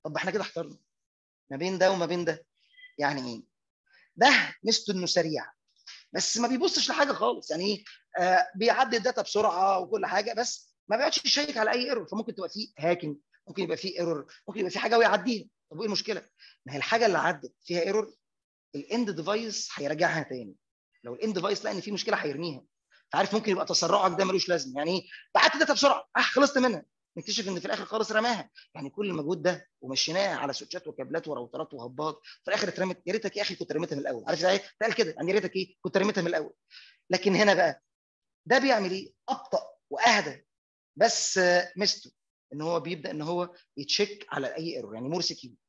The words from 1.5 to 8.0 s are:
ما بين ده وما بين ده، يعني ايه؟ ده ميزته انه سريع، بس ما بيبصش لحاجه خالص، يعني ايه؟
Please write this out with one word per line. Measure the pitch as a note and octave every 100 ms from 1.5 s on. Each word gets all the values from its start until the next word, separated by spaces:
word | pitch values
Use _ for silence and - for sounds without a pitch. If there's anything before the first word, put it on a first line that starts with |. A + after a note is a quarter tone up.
ما | C#3
بين | F3+ F#3
ده | F#3
وما | F#3 E3
بين | F3
ده، | E3 D#3 _ _ _ _ - -
يعني | C#3+ C#3+ B2+
ايه؟ | A#2 - _ _ _ _ _ _ -
ده | C4 B3+ A#3 -
ميزته | G#3 G#3+ -
انه | F#3 F3
سريع، | F3+ D#3+ D3 - _ _ _ - - _
بس | - - A3
ما | A#3+
بيبصش | C4 F4+ D4+ -
لحاجه | - C#4
خالص، | B3 A3 A#3+ -
يعني | D#3+ G3
ايه؟ | G3+ - -